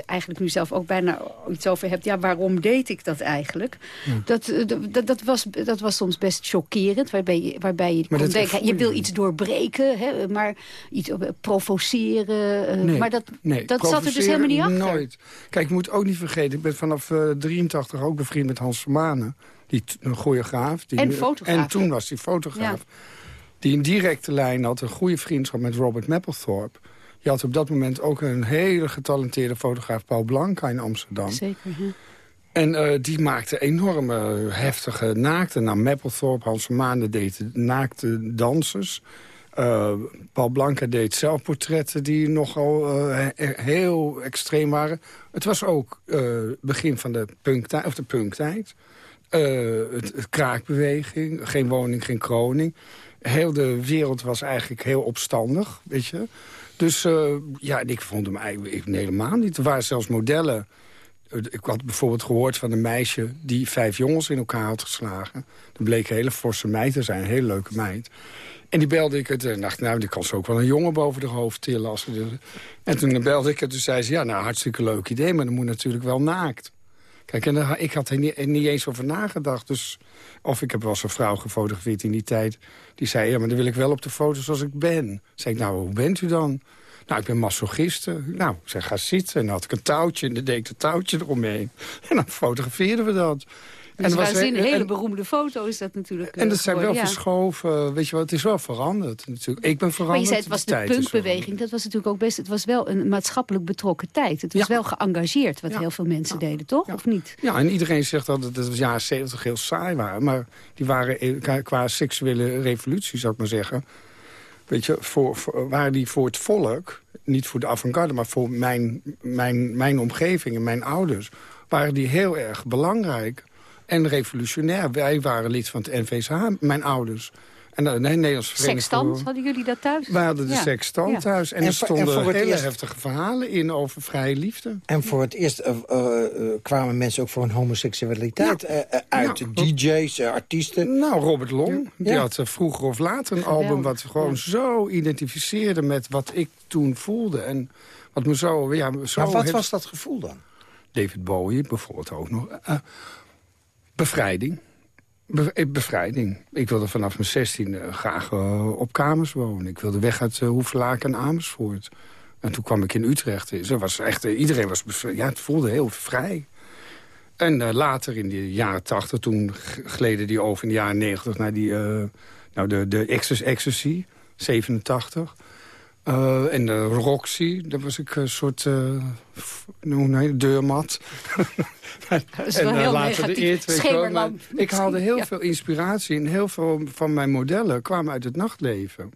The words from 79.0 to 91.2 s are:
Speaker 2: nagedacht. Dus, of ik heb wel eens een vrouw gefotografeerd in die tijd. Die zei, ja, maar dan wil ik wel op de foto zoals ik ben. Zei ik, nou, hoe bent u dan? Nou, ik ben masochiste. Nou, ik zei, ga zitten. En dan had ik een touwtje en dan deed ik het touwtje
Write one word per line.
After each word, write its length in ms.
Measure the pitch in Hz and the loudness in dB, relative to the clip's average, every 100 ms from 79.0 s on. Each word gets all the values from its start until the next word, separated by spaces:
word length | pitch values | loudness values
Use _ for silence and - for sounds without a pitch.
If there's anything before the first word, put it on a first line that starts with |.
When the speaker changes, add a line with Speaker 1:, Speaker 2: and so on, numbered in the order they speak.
Speaker 2:
nagedacht. 640 | 131 170 214 170 143 127 - | -4 -2 -4 -4 -2 -4 -4
Dus, 320 | 131 - - - - - - | -6 -6 -12 -18 -20 -20 -8
of 200 | - 135 | -4 -2
ik 80 | 131 | -2
heb 100 | 117 | -2
wel 100 | 107 | -2
eens 120 | 101 | -2
een 60 | 107 | -2
vrouw 280 | - 110 104 | -2 0 0
gefotografeerd 640 | 107 113 104 101 - 104 | -4 -2 -2 -2 -2 -2
in 80 | 113 | -2
die 120 | 107 | -2
tijd. 360 | 104 113 110 107 - - - | 0 0 0 -4 -14 -20 -20
Die 120 | - 110 | -6 -2
zei, 220 | 120 110 | 0 2
ja, 80 | 123 | 2
maar 100 | 113 | 2
dan 80 | 123 | 2
wil 100 | 127 | 2
ik 80 | |
wel 160 | 120 135 | 2 2
op 120 | 143 | 0
de 80 | - | -4
foto 300 | - 151 143 | 0 0 0
zoals 200 | 131 151 | -2 -2
ik 100 | 143 143 | -4 -2
ben. 440 | 165 165 113 101 - | 0 0 -2 -6 -12
Zei 200 | - - | -8 -4
ik, 60 | 113 | -2
nou, 180 | 104 95 | 0 -2
hoe 140 | 92 | -2
bent 280 | 101 139 185 | 0 0 0
u 60 | 175 | 0
dan? 340 | 165 151 135 - - - - - | 0 0 -2 -8 -20 -20 -20 -6
Nou, 140 | 104 | -4
ik 60 | 104 | 0
ben 120 | 117 | 0
masochiste. 840 | 113 - 104 - 170 - - 165 139 | 0 0 -2 0 0 -2 -4 -6 -6
Nou, 260 | 180 180 | -2 -2
ik 140 | 87 - | -2 -6
zei, 140 | 98 | -8
ga 140 | 90 101 | -4 -4
zitten. 440 | - 190 185 - | 0 0 0 0
En 60 | 110 | 0
dan 80 | |
had 100 | 95 | -2
ik 80 | - | -4
een 100 | 110 | -2
touwtje 440 | - 151 170 - 139 | 0 2 2 0 -4
en 80 | |
dan 100 | 120 | -4
deed 120 | 135 123 | -2 -2
ik 80 | 113 | -4
het 120 | - | -2
touwtje 400 | 151 175 185 165 | 0 0 0 -4